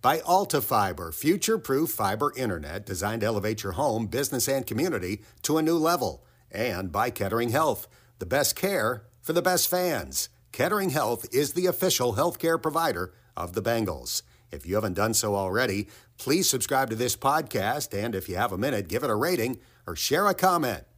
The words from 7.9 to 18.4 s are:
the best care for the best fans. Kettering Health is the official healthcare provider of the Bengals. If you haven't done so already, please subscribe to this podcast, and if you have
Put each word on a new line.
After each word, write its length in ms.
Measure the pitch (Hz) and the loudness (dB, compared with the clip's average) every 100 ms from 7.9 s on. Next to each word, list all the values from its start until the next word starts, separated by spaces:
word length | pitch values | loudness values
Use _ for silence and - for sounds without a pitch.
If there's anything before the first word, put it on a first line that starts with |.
| - _ _ | -20 _ _
the 80 | 90 | -2
best 300 | 139 139 - | 0 0 0
care 480 | 190 185 110 123 - _ | 0 2 0 -2 -8 _
for 120 | - | 0
the 80 | 165 | 2
best 300 | 180 180 - | 4 2 2
fans. 580 | 180 180 131 69 65 - _ _ | 2 0 -2 -4 -6 -6 _ _
Kettering 400 | - 156 208 190 | -2 0 2 0
Health 360 | 147 117 117 - | 0 0 -2 0
is 200 | 131 147 | 0 0
the 140 | 175 180 | 2 0
official 480 | 170 185 - 123 | 2 0 2 2
healthcare 460 | 107 170 - 165 165 | 2 0 0 0 2
provider 540 | 160 156 165 90 90 - _ - | 0 0 0 -2 -6 -10 _ -10
of 160 | 87 | -4
the 100 | 92 | -2
Bengals. 600 | 98 117 104 71 62 - - - _ | 0 0 0 -4 -6 -6 -8 -20 _
If 160 | - 85 | -14 -2
you 80 | |
haven't 200 | 101 104 | 0 0
done 200 | 90 110 | 0 2
so 220 | 107 107 101 | 2 2 0
already, 500 | 95 104 127 98 104 - _ - | 0 0 0 0 -6 -12 _ -10
please 320 | - 170 175 | 0 2 2
subscribe 400 | 131 - 135 131 | 0 0 0 0
to 60 | 113 | 0
this 200 | 123 - | -2 0
podcast, 800 | 135 151 135 113 101 143 - 98 | 0 0 0 -2 -2 -2 -4 -4
and 200 | 117 98 | -4 -4
if 120 | - | -4
you 60 | |
have 180 | 90 | -2